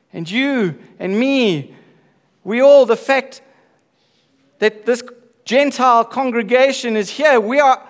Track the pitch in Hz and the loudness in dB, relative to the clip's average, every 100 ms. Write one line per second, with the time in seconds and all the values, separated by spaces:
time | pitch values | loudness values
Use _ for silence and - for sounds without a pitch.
0 | _ 180 165 220 277 262 185 143 - - | _ -14 -8 -4 -2 -2 -4 -6 -18 -12
1 | 185 202 262 269 226 156 131 - _ _ | -6 -2 0 0 0 -2 -6 -18 _ _
2 | _ _ _ _ 180 233 269 285 233 226 | _ _ _ _ -6 2 6 6 4 0
3 | - 269 - - _ _ _ _ _ _ | 0 -4 -4 -16 _ _ _ _ _ _
4 | _ _ _ _ _ - 214 214 - 240 | _ _ _ _ _ -4 -4 -2 -4 -4
5 | - - _ _ - 240 285 277 254 233 | -6 -20 _ _ -2 0 0 0 2 2
6 | 226 247 262 233 196 247 269 269 240 220 | 0 -4 -4 -4 -2 2 2 0 -4 -4
7 | 190 - 302 247 208 277 277 254 - | -6 -2 2 2 2 0 2 0 -4